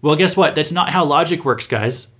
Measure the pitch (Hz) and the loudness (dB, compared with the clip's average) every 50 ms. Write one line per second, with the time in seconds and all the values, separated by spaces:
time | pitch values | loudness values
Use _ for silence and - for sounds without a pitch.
0 | - 151 151 156 185 180 185 196 190 143 - 151 147 - 175 180 175 - 147 143 | 2 0 2 2 2 0 2 2 2 2 2 0 -4 -2 -2 -2 -2 0 0 0
1 | - 143 143 151 175 165 175 - - 135 120 120 - - 127 110 107 117 127 - | 0 2 2 2 2 0 -2 -2 0 -2 -2 -2 -2 -4 -2 -2 -2 -2 -4 -6
2 | - - _ | -10 -14 _